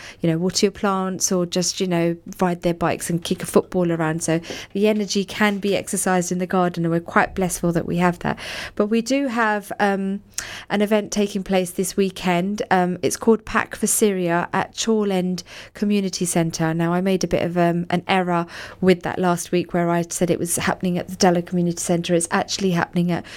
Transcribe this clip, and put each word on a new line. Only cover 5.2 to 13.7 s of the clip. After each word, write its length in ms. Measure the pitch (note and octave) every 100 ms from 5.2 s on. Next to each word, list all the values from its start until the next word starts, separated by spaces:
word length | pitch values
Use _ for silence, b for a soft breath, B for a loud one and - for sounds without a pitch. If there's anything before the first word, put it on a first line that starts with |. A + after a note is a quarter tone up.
can 340 | F#3+ - G#3 G3+
be 140 | G3+
exercised 560 | F#3 - F#3+ F#3+ F3+ F3
in 80 | F3+
the 80 | F3+
garden, 380 | F#3+ F3+ F3
and 80 | E3
we're 80 | E3
quite 340 | E3+ G#3+ -
blissful 380 | - F3+ - F3
that 140 | E3+ -
we 100 | E3+
have 220 | F3+ F3
that. 200 | - - B B B
But 140 | - G#3
we 120 | A3+
do 280 | A3+ C4+ C#4
have, 440 | A#3 G#3+ G#3 G3+ -
um, 400 | G3+ G3 G3 G3+ - B B B B
an 140 | G3
event 280 | G#3 G#3+ G#3
taking 320 | G#3 G3+ G3+
place 280 | F#3 F#3+ F3+
this 260 | - F#3 -
weekend. 640 | G3 - F#3 F3 F#3+ G#3 -
Um, 280 | F#3 F3+ F3+
it's 160 | - -
called 300 | - A3 -
Pack 300 | - -